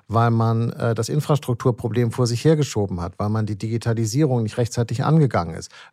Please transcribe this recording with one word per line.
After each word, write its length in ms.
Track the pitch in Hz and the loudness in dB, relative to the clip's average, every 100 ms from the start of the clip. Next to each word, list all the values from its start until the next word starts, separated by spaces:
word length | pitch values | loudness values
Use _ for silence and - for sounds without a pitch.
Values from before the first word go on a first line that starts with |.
| - | -2
weil 240 | 110 117 | 2 2
man, 400 | 113 113 113 117 | 2 2 0 -2
äh, 200 | - 120 | -2 -2
das 140 | 117 113 | -2 -2
Infrastrukturproblem 1040 | 151 - 143 - 117 127 117 113 113 117 | -2 0 0 0 0 0 0 -2 0 0
vor 140 | - 117 | 0 0
sich 180 | 117 | 2
hergeschoben 560 | 156 151 135 104 98 90 | 2 2 0 -2 -4 -4
hat, 140 | 82 - | -6 -4
weil 140 | 104 | -2
man 160 | 110 107 | 0 -2
die 100 | 101 | -4
Digitalisierung 840 | 110 117 120 113 110 131 151 123 | -4 -4 -2 -2 0 2 2 2
nicht 160 | 107 - | -2 -2
rechtzeitig 440 | 117 - 117 110 | -2 -2 -2 -2
angegangen 520 | - 160 131 98 82 | 2 4 4 2 -2
ist, 160 | 92 - - - | -8 -14 -20 -8